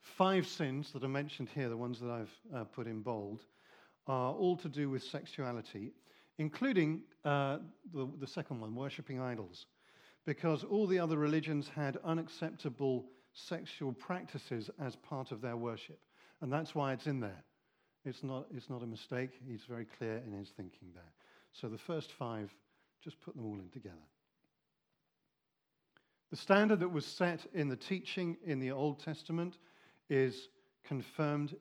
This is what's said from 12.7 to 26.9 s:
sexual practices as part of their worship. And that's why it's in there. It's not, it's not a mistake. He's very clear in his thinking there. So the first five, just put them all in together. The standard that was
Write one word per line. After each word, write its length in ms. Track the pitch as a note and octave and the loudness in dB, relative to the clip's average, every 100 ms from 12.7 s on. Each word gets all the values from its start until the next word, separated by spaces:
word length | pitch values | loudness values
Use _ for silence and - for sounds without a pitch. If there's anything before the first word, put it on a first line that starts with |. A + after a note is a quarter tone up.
| A#2+ C3+ B2+ B2+ - _ | 0 2 2 0 -16 _
sexual 640 | - - E3+ F3 - C#3 | -14 -6 -6 -6 -6 -4
practices 760 | A#2+ - F3+ D3+ C#3 - A#2 G#2 - | -4 -4 -4 -4 -10 -4 -4 -4 -6
as 180 | C3+ - | -6 -6
part 340 | - C#3 C3 | -8 -8 -6
of 100 | A2+ | -6
their 140 | B2 A#2 | -4 -2
worship. 440 | A#2+ G#2+ - D#3 _ _ - - | -4 -4 -10 -18 _ _ -20 -8
And 100 | C3+ | -2
that's 240 | C#3+ D#3 D#3 | -2 0 0
why 160 | C3+ | 0
it's 160 | B2+ D3+ | 0 0
in 120 | C3+ | 0
there. 240 | G#2 F#2+ - _ _ _ _ _ | -2 -6 -16 _ _ _ _ _
It's 200 | C3+ B2 | -10 -6
not, 240 | C3+ C3 C#3 | -4 -4 -6
it's 160 | B2+ - | -10 -8
not 120 | B2 | -6
a 60 | A#2 | -6
mistake. 520 | A2 - B2 C3 - C3 | -8 -4 -2 -2 -6 -10
He's 180 | A2 | -10
very 220 | - A#2+ A2 | -8 -8 -8
clear 360 | - A2+ A2 A#2+ | -4 -4 -4 -4
in 80 | |
his 160 | G2+ G2 | -8 -8
thinking 400 | - F2+ - F2+ | -10 -12 -12 -20
there. 200 | F2 E2 _ - - _ | -20 -20 _ -20 -20 _
So 140 | - A2+ | -10 -8
the 100 | A2+ | -8
first 340 | - D#3+ - | -2 -2 -4
five, 420 | - A#2+ A2 G2+ - _ _ _ _ | -6 -4 -2 -4 -8 _ _ _ _
just 180 | D#3+ - | -16 -14
put 140 | - C#3 | -12 -8
them 100 | A2 | -6
all 140 | G2+ | -6
in 100 | F2+ | -8
together. 260 | B2+ G2+ E2 D2+ _ _ _ _ _ _ _ _ _ _ _ _ _ _ _ _ _ _ _ _ _ - | -12 -12 -16 -20 _ _ _ _ _ _ _ _ _ _ _ _ _ _ _ _ _ _ _ _ _ -10
The 80 | D3+ | -2
standard 420 | - G3 G#3+ G3+ | 8 10 10 8
that 80 | |
was 180 | F3+ | 4